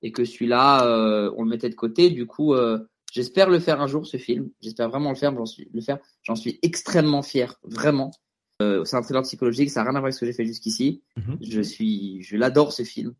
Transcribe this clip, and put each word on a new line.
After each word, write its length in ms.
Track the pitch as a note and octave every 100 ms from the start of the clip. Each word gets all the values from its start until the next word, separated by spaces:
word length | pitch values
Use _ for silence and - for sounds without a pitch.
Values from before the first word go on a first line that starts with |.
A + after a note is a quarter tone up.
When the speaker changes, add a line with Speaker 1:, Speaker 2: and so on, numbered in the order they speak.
Speaker 1:
et 100 | C2+
que 140 | A2+ A#2
celui-là, 600 | - A#2 A#2+ C#3 C#3 B2
euh, 460 | A2+ A2 G#2+ G#2 -
on 60 |
le 60 | A2+
mettait 200 | A2+ A#2+
de 60 | A2+
côté. 340 | A2+ A2+ F3
Du 160 | B2 A#2
coup, 260 | - D3+
euh, 260 | C3 A#2+ A2 A2 _ -
j'espère 380 | - B2 - F#3+
le 100 | F3
faire 220 | E3+ D3
un 60 | C#3+
jour, 180 | C#3+ D3+
ce 120 | -
film. 320 | - A#2 C#3 -
J'espère 280 | A2 A2 A#2
vraiment 200 | C3+ D3
le 60 | C3+
faire. 180 | C#3+ C3
J'en 100 | A2+
suis, 240 | - -
le 80 | A2+
faire. 160 | A2+ C#3 _ _
J'en 120 | - A2+
suis 240 | A2+ -
extrêmement 600 | E3+ E3+ - F3+ D3+ C#3+
fier, 340 | C#3 C#3 A#2+ -
vraiment. 480 | - A2+ C#3 C#3+ C3+ - _ _ _ _
Euh, 240 | G#2 G2 E2
c'est 100 | B2+
un 60 |
thriller 220 | A2+ C3
psychologique, 460 | C3 - B2 A#2+ C#3
ça 120 | B2+
a 20 |
rien 60 | A2+
à 40 | C#3
voir 60 | C3+
avec 80 |
ce 80 | C3
que 40 | A#2+
j'ai 80 |
fait 120 | B2 A2+
jusqu'ici. 560 | A2+ - A2 C3+ - _ -
Speaker 2:
Mhm. 200 | G2+ D3
Speaker 1:
Je 200 | A2+ A2
suis, 600 | G2+ - A2 G#2 G2 F#2+
je 160 | F2+ G#2
l'adore, 340 | B2+ C3+ D3
ce 120 | -
film. 300 | A#2+ - A#2 A#2+